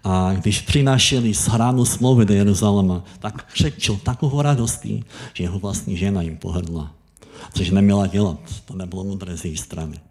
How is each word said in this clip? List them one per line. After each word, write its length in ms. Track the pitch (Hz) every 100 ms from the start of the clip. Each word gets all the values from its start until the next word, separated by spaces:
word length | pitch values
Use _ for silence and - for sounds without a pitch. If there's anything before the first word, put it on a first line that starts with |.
A 300 | 95 92 92
když 280 | 92 104 101
přinášeli 720 | - 147 135 131 - 131 117
schránu 520 | 101 - 113 120 127 117
smlouvy 400 | - 123 127 101
do 80 |
Jeruzaléma, 720 | 101 101 92 104 101 95 90 85 -
tak 320 | - 147 -
křečel 460 | - 156 - - 101
takovou 380 | - 123 147 143
radostí, 640 | 147 135 117 - 107 107 - - -
že 100 | -
jeho 160 | 87 95
vlastní 380 | 101 95 - 90
žena 240 | 98 98
jim 160 | 82 80
pohrdla. 540 | 92 82 85 82 73 - _ _ - - -
Což 160 | - 87
neměla 380 | 95 101 101 98
dělat, 320 | 98 104 76 - - -
to 100 | 92
nebylo 280 | 90 95
moudré 340 | 98 98 92 85
z 80 | 85
její 120 | 78
strany. 420 | - 82 80 76 -